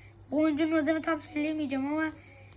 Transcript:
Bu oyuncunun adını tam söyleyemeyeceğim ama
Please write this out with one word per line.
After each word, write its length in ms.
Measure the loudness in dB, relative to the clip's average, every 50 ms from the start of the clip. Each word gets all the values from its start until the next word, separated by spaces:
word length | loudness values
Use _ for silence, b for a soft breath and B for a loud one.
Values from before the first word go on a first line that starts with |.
| b b b -20 -10 -2
Bu 80 | 0 2
oyuncunun 380 | 2 4 4 2 2 2 2
adını 240 | 2 4 2 2 0
tam 200 | 0 -2 -2 -2
söyleyemeyeceğim 680 | -4 -6 -4 -2 -2 -2 -2 -2 -2 -2 -2 -2 -2
ama 240 | -2 -2 -2 -2 -2 -4 B B B B B B B B